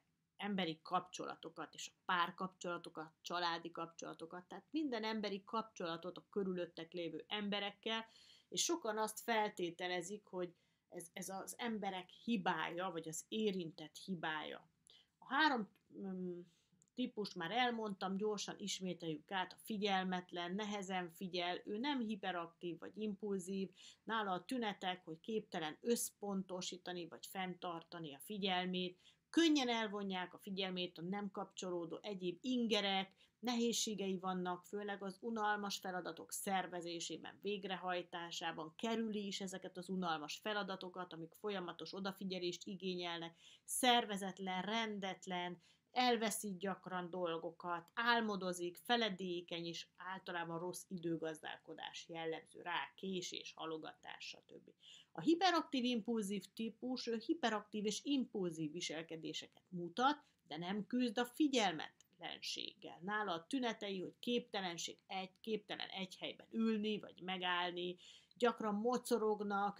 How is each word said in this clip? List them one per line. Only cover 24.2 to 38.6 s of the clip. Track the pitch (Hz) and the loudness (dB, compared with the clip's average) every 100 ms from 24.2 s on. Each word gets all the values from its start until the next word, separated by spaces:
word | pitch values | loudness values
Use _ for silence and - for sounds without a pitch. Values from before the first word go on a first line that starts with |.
| 202 | 2
a | 180 - | 0 0
tünetek, | 254 220 190 185 180 - | 0 0 0 -2 -4 -8
hogy | 160 | -8
képtelen | - 214 208 180 156 - | -2 -2 0 -2 -2 -2
összpontosítani | 240 233 - - 202 196 190 185 - 180 - 180 165 | 2 2 2 -4 -2 -2 -2 -6 -6 -6 -6 -6 -6
vagy | 165 - | -10 -8
fenntartani | 196 185 175 180 170 165 170 160 | -4 -4 -4 -4 -6 -8 -10 -8
a | 139 | -10
figyelmét, | - 208 190 180 180 180 180 - - _ _ | -8 0 2 4 2 0 -2 -4 -20 _ _
könnyen | 311 330 294 247 | 8 8 8 6
elvonják | 226 220 208 196 185 180 | 4 2 2 0 0 0
a | - | -6
figyelmét | - 190 190 185 175 - | -4 0 2 2 0 0
a | |
nem | 170 202 202 | -2 0 -2
kapcsolódó | 202 190 - 185 175 165 165 | -2 -4 -4 -2 0 -2 -4
egyéb | 214 190 180 170 | -4 0 -2 0
ingerek, | 254 247 233 208 196 190 190 - - _ | 0 4 6 4 4 2 0 -8 -20 _
nehézségei | 226 233 233 214 220 196 196 185 | 0 4 4 4 2 0 0 2
vannak, | 185 185 180 175 - | 0 0 0 -2 -4
főleg | 208 208 196 | -4 -2 -2
az | 196 190 | -4 -4
unalmas | 233 226 208 208 202 - | -2 2 4 2 0 -2
feladatok | 196 180 170 160 - | -2 -2 -4 -6 -8
szervezésében, | - 202 190 175 180 170 170 165 - - - | -4 2 2 2 -4 -4 -4 -4 -6 -8 -6
végrehajtásában, | 196 208 190 185 185 180 175 175 170 - 165 165 | -2 -2 -2 -2 0 0 -2 -6 -6 -2 -2 -2